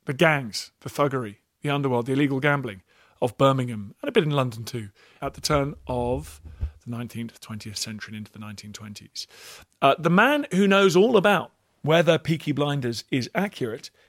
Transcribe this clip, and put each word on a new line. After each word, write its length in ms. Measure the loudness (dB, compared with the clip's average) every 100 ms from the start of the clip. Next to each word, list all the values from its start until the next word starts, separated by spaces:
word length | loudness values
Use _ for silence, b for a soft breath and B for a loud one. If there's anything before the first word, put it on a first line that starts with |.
the 100 | -10
gangs, 580 | 2 4 2 -2 -10 -12 _
the 80 | -14
thuggery, 480 | 0 0 0 -6 -12 _ _
the 80 | -4
underworld, 380 | -2 0 0 0
the 40 |
illegal 300 | 0 2 2
gambling 400 | 0 0 -2 -10 _ b b b
of 160 | -6 4
Birmingham, 580 | 4 4 -2 -6 -10 -10
and 80 | 0
a 20 |
bit 140 | 2 2
in 60 |
London 340 | 2 0 -4 -10
too, 240 | -10 -12 _ b b
at 140 | -12 -8
the 40 |
turn 360 | -2 0 0 -6 -6
of 540 | -4 -2 -2 -6 -16 -20 -8
the 320 | -8 -8 -12
nineteenth, 480 | -10 -8 -10 -10 -12
twentieth 380 | -14 -14 -12 -10
century 320 | -10 -10 -12
and 80 | -12
into 160 | -14
the 60 | -16
nineteen 340 | -16 -16 -16
twenties. 540 | -16 -16 -18 -18 -16 -16 B B B B _
Uh, 140 | 2 2
the 120 | 2
man 360 | 4 4 2 0
who 160 | 0 4
knows 300 | 6 6 6
all 180 | 4 4
about 380 | 4 2 0 _ _ _
whether 340 | 2 4 6 2
Peaky 340 | 2 -2 -2
Blinders 540 | -2 0 0 -2 -6 -2
is 200 | -2 -2
accurate 580 | -2 -2 -4 -6 -6 -14 _